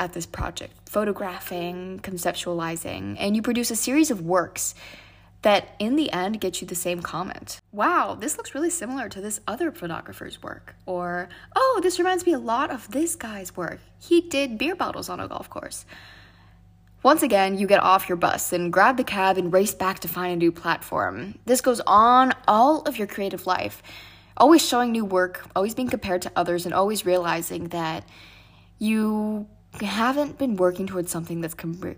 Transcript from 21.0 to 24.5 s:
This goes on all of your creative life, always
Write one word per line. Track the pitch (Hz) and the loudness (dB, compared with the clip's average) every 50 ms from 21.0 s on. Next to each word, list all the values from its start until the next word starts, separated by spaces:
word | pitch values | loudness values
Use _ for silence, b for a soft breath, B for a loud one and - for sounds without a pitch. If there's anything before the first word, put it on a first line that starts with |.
| 101 92 92 110 - 196 214 - - | -2 -2 -4 -6 -8 -10 -12 -6 0
This | 226 247 247 | 0 2 2
goes | - 262 240 220 - | 2 2 0 0 2
on | - 190 208 220 240 247 254 262 254 - - - - | 4 6 6 8 8 8 6 6 4 2 0 2 4
all | 208 214 240 285 311 302 | 6 6 8 6 6 4
of | - 302 254 226 | 0 -4 -4 -4
your | 208 | -4
creative | 202 - - 196 196 190 180 - | -6 -4 -6 -6 -4 -6 -4 -2
life, | - 180 180 - - - - B B B B B B B B B B B | -2 -2 -2 -2 -6 -8 -12 B B B B B B B B B B B
always | B 226 277 | B 8 10